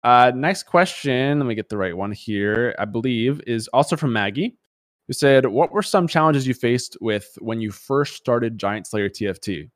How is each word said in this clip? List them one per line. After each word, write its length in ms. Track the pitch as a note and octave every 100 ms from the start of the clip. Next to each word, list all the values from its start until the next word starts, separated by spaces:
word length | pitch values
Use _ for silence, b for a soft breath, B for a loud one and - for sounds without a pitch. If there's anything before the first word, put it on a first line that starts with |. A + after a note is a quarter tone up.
Uh, 300 | A#2+ B2 B2
next 300 | B2+ D3+ G3
question, 720 | - A3 F#3 - C#3+ B2+ C3+ D3
let 80 | C3
me 80 |
get 140 | A2 G2+
the 80 | G#2
right 200 | F#2+ F2
one 160 | G2+
here, 640 | G#2 - G#2 G2+ G#2+ A#2+ -
I 60 |
believe, 560 | G#2+ A2+ B2+ A#2+ A#2+ D3 -
is 220 | A#2 A2+
also 280 | C3 D3 D#3+
from 160 | C#3+
Maggie, 440 | A2 G2+ G#2 A3 _ _ _ _ _ -
who 60 |
said, 340 | C3 C#3 C3+ B2+
"What 260 | A2+ E3+
were 100 | G#3
some 260 | G3 G3 E3+
challenges 380 | E3 D#3 C#3+ C3
you 80 |
faced 420 | B2 A#2+ B2 - -
with 360 | A2 G#2 - -
when 220 | A2+ A2+
you 100 | G#2+
first 440 | G2+ - C#3 C#3
started 440 | - - A#2+ A#2 A2
Giant 280 | G2 G#2+ G2
Slayer 220 | G#2+ G2+
T 180 | - G2+
F 140 | F2+
T?" 300 | - E2+ -